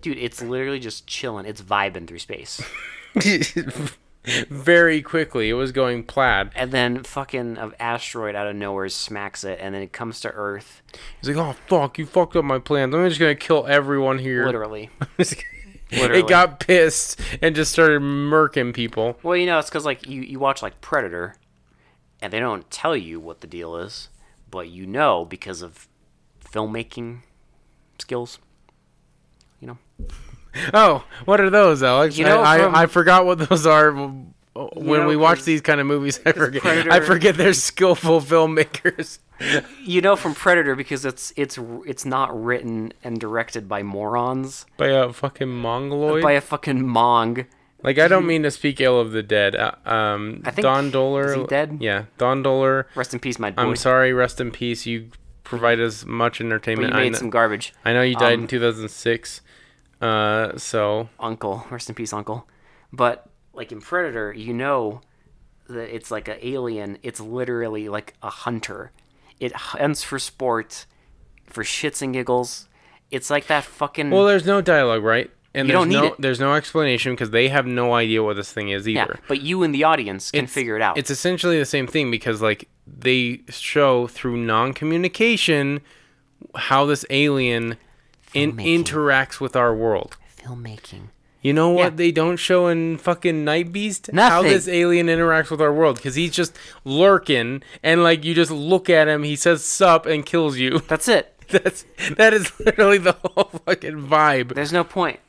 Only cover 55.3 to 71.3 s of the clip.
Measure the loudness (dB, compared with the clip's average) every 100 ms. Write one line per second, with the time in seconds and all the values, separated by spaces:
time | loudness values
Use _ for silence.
55.3 | -20 -10 0 2 2 0 -4 -8 -2 -2
56.3 | -2 -4 -4 -2 -2 0 0 0 -2 -2
57.3 | 2 2 0 -8 _ -2 2 2 2 2
58.3 | 2 0 -2 -2 -2 -10 -6 -4 -4 -6
59.3 | -18 _ _ _ _ _ _ -2 0 0
60.3 | 0 -2 -6 -6 -2 0 -2 -6 _ -10
61.3 | -8 -6 -8 -10 -14 -14 -12 -10 -10 -10
62.3 | -12 -14 _ _ _ _ -2 0 0 _
63.3 | _ _ -18 -16 -16 -8 -4 -4 -4 -8
64.3 | -8 -8 -6 -2 -2 -4 -8 _ _ _
65.3 | _ _ _ _ -14 -12 -14 -10 -10 -8
66.3 | -10 -8 -6 -6 -6 -10 -10 -12 -12 -12
67.3 | -8 -6 -4 -6 -6 -8 -10 -12 _ -14
68.3 | -10 -8 -8 -10 -14 -16 _ _ _ _
69.3 | _ -10 -8 -12 -2 -2 -2 -6 -8 -10
70.3 | _ -2 -2 -4 -14 -20 _ _ _ _